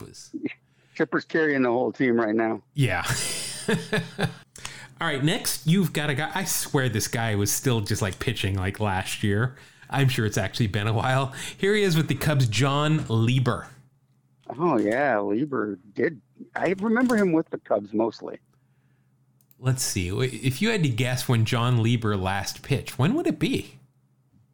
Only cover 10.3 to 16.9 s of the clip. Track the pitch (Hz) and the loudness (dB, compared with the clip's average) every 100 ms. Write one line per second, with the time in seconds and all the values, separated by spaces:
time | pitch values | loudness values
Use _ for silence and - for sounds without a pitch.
10.3 | 117 95 - 110 104 110 110 131 131 131 | 0 -4 0 0 0 0 0 2 0 0
11.3 | - - - 196 214 196 160 143 135 156 | -6 -12 -2 2 4 4 2 0 0 2
12.3 | 143 123 101 139 143 151 156 131 113 113 | 2 2 2 2 2 2 2 2 2 4
13.3 | 131 123 98 - - _ _ _ _ _ | 4 2 -2 -6 -18 _ _ _ _ _
14.3 | _ - 127 175 120 104 120 143 107 101 | _ -14 -2 2 2 2 2 2 2 0
15.3 | 107 151 127 107 98 104 - 147 160 _ | -2 -2 -2 -4 -6 -10 -2 -2 -2 _
16.3 | - - - 139 196 220 | -20 -10 -4 -2 0 0